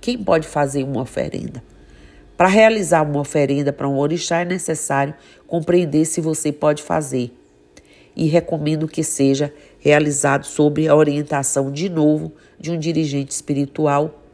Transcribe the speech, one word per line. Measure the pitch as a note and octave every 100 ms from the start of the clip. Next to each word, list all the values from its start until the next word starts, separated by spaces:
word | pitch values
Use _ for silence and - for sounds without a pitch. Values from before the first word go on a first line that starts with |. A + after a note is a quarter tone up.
Quem | - A#3+
pode | G3 E3 D#3
fazer | D3+ C#3+ C#3
uma | C3+ B2+
oferenda? | - - - - - - - - - - - - - -
Para | F#3
realizar | G3+ A3 A3 E3+ E3+
uma | D3+ C#3+
oferenda | C#3 D#3+ C#3 C#3 C#3+
para | C#3 C#3
um | C#3
orixá | D3 E3+ - E3+
é |
necessário | F3 F#3 - D#3 - C#3 C#3 D3+ - - -
compreender | E3+ D#3+ F3 E3+ D3
se | D#3+ -
você | D#3+ D#3 D3+
pode | D3+ D3+ D3
fazer. | - D#3+ C#3+ C3+ A#2+ - _ _ _ - _ _ _
E | - D#3+
recomendo | E3 E3 D#3+ D3+ D#3 D#3
que | -
seja | D#3 - C#3 C3+ C#3+ - - _
realizado | C#3+ D3 D3+ C#3 D3 C#3
sob | - - D3 D3 D#3
a |
orientação, | D3 D3 C#3+ D3 D3 C3+ C#3 C3+
de | C#3+ F#3+
novo, | E3 D3+ D3+ D#3+ - - _
de | D#3+
um | E3+
dirigente | D3+ D#3+ D3+ C#3 C#3
espiritual | - - C#3+ C#3 - D3+ C#3+ D3+ - -